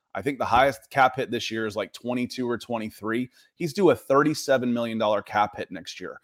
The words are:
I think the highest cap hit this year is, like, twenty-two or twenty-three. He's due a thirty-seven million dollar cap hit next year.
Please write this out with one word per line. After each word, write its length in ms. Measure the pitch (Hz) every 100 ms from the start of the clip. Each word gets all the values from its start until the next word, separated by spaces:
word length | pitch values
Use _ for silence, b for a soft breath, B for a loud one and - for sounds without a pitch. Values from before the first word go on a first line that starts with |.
| _ -
I 60 |
think 160 | 127 127
the 80 | 123
highest 440 | 117 139 - -
cap 240 | 139 127 -
hit 160 | 117
this 180 | 117 -
year 160 | 113 110
is, 100 | 104
like, 160 | 98
twenty-two 580 | - 120 123 123 - 123
or 80 | 117
twenty-three. 720 | - 117 110 - 104 117 127 b b -
He's 180 | 165
due 160 | 170 180
a 60 | 127
thirty-seven 800 | - 139 147 151 - 131 123
million 240 | 120 117 110
dollar 240 | 107 104
cap 360 | - 107 104 -
hit 140 | -
next 280 | 87 90 -
year. 200 | 87 -